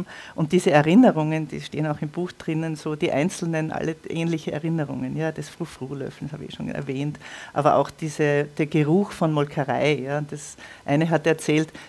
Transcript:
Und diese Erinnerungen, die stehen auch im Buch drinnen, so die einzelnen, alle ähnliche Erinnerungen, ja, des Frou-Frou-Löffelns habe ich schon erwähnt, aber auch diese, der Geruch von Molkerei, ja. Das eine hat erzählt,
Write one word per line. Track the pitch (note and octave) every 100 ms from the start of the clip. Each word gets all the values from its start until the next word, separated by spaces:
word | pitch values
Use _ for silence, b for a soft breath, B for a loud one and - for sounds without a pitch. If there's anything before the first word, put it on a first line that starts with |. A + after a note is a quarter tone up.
| F3+ B B
Und | B D#3
diese | F3+ F#3
Erinnerungen, | D3 D3+ F3+ D#3+ D#3 D#3 D#3 D3+
die | D3
stehen | C#3+ D#3+ D#3
auch | D3
im | D3+
Buch | D#3+ F3+
drinnen, | - - D#3+ D#3+
so | D#3 D#3+ D3
die | F3
einzelnen, | C3 E3 - E3+ D#3+ D#3
alle | - D#3+ D#3 -
ähnliche | E3 E3 E3 D#3+
Erinnerungen, | D3+ E3 E3 C#3 C3 B2+ C#3+
ja, | D#3+
des | D#3 D3
Frou-Frou-Löffelns | - E3 - C3 C#3 C3 - C#3
habe | D3+
ich | D3
schon | - -
erwähnt, | - C#3+ C3 D3 D3 B B B
aber | - D3 G#2
auch | C#3
diese, | - D#3+ - D3+ C#3+ D3 -
der | D3+
Geruch | D#3 D3 F3+ G3
von | - D#3+
Molkerei, | D3+ C#3+ D#3 C#3 B2 C#3 C#3+
ja. | C3 D3
Das | D3+ D3 - - B B
eine | - C#3+ E3
hat | D#3+
erzählt, | D#3+ D#3 - D3+ D#3 -